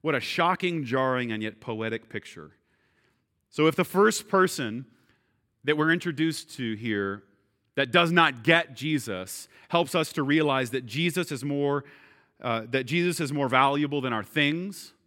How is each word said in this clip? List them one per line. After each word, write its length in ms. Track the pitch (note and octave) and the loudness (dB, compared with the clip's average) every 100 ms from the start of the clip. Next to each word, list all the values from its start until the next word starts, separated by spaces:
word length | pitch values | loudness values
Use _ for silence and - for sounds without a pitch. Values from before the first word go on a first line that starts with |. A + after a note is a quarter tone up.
What 120 | D#3 | -2
a 60 | C3+ | -2
shocking, 640 | - - E3+ F3+ F3+ E3 | -2 0 2 2 0 -2
jarring, 480 | B2+ C3 C3 B2+ A#2+ | -2 0 2 0 -2
and 100 | A2 | -4
yet 160 | G#2+ - | -6 -8
poetic 520 | - A2 A2 A2+ - | -8 -6 -4 -6 -8
picture. 480 | A2 - - D2+ _ _ _ _ _ _ _ _ _ _ | -12 -12 -16 -20 _ _ _ _ _ _ _ _ _ _
So 180 | - D#3 | 2 4
if 80 | |
the 100 | D#3 | 4
first 440 | E3+ F#3 G#3+ - - | 2 4 4 2 0
person 580 | F#3+ F#3 - A#2 A#2 C3+ _ _ _ _ _ _ _ | 2 4 0 -4 -6 -10 _ _ _ _ _ _ _
that 120 | C#3 D3+ | 0 2
we're 160 | D#3 | 2
introduced 600 | E3+ F3 C#3 D#3+ D3+ - - | 2 0 -2 -2 -2 -10 -6
to 180 | A#2 | -6
here 480 | G#2+ A2+ G#2 G2 G2+ - _ _ _ _ | -4 -2 -2 -2 -6 -12 _ _ _ _
that 160 | - C3 | -4 2
does 220 | E3+ E3+ | 4 4
not 320 | E3+ D#3 B2 | 4 4 2
get 320 | C3 E3 E3 A#2 | 4 4 2 -6
Jesus 720 | D3+ D3 A2+ F#2 F#2 - - - - | -2 -2 -2 -8 -8 -14 -16 -20 -2
helps 240 | E3+ C#3+ | 0 0
us 180 | E3+ D#3 | -2 -2
to 100 | - | -2
realize 480 | C#3 D#3 D3 C3 B2 | 0 2 2 0 -2
that 140 | C3 | -6
Jesus 480 | A#2+ C3 E3+ F3+ E3+ | -6 -2 -2 -2 -4
is 100 | C3+ | -6
more, 420 | C#3+ C#3+ C#3+ C#3+ C#3 - - _ _ _ | -4 -2 0 0 -4 -16 -20 _ _ _
uh, 240 | A#2+ A2+ A2+ | -4 -4 -2
that 140 | C3 | -4
Jesus 360 | B2+ E3+ F3 E3 | 0 0 0 -2
is 120 | C#3+ | -4
more 160 | D3 C3 | -2 2
valuable 540 | C3 C#3 C#3+ D3 C#3+ | 4 4 2 -2 -2
than 100 | C3 | -2
our 120 | A2 | -4
things 680 | G2 D3+ C#3+ E3 G3 - - _ | -2 0 0 0 -6 -12 -18 _